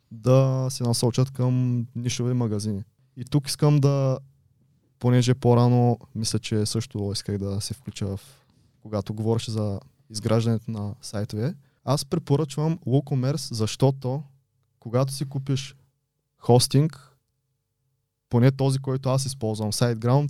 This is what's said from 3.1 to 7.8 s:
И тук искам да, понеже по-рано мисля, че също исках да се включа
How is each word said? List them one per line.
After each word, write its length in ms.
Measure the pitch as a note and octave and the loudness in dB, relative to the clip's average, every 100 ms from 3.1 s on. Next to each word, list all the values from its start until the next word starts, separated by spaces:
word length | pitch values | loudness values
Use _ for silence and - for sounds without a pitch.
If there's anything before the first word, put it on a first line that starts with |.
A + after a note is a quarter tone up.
| - | -16
И 80 | B2 | -4
тук 220 | D3+ - | -2 -2
искам 320 | - D3 D3 | 0 2 4
да, 380 | C#3 C#3 C3+ C3 - _ _ _ _ _ _ _ | 2 2 0 -2 -8 _ _ _ _ _ _ _
понеже 340 | A#2+ B2 A#2+ | 2 4 4
по-рано 640 | B2 A#2+ A#2+ B2 B2 A#2+ A2+ - - | 2 4 6 6 4 2 0 -6 -8
мисля, 240 | A2 G#2+ | -4 -4
че 260 | - G#2+ G#2 | -2 -2 -2
също 440 | A2 - G#2+ G2+ | -4 -6 -6 -6
исках 240 | G2 - G2+ | -6 -6 -6
да 240 | G2 G2 | -4 -6
се 120 | - | -8
включа 440 | - | -10